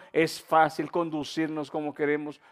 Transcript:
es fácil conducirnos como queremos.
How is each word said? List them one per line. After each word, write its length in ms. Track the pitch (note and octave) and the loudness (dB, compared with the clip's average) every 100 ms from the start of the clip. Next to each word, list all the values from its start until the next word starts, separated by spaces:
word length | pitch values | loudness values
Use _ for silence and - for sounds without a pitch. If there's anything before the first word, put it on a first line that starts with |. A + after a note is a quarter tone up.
| - | -2
es 300 | D#3 D#3+ - | 0 0 -2
fácil 480 | - D#3+ D#3 - D3+ | 2 4 4 2 -4
conducirnos 800 | F3+ E3+ D#3 C3+ - D#3+ D#3 C#3 | -2 -2 -4 -4 -4 -4 -4 -6
como 240 | D#3+ D3+ | -6 -6
queremos. 480 | C#3 D3 D3 D3 C#3 _ | -2 0 0 -4 -12 _